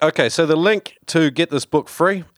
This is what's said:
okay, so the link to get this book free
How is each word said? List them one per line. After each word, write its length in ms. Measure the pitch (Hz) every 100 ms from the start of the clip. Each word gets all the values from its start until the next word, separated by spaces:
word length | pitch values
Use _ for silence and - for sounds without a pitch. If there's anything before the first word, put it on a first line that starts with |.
okay, 260 | 156 165 117
so 160 | -
the 120 | 156 156
link 420 | 190 208 - - -
to 240 | 165 151
get 180 | 131 165
this 160 | 143
book 240 | - 151 -
free 360 | - 175 196 165